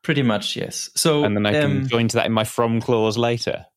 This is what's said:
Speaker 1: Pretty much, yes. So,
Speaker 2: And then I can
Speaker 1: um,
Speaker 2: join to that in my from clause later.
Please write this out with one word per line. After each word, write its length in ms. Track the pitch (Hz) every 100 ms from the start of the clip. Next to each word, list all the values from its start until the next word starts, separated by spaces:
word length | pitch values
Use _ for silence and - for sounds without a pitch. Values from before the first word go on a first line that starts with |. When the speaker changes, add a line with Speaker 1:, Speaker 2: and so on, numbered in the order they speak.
Speaker 1:
Pretty 200 | - 143
much, 340 | 123 104 - 120
yes. 340 | - - - -
So, 260 | 165 147
Speaker 2:
And 140 | 127 104
then 100 | 104
I 60 |
can 300 | 151 147 135
Speaker 1:
um, 40 | 135
Speaker 2:
join 220 | 117 113
to 80 | 117
that 100 | 107
in 60 |
my 100 | 110
from 380 | 110 - 117 113
clause 360 | 110 117 110 110
later. 500 | 120 117 - - -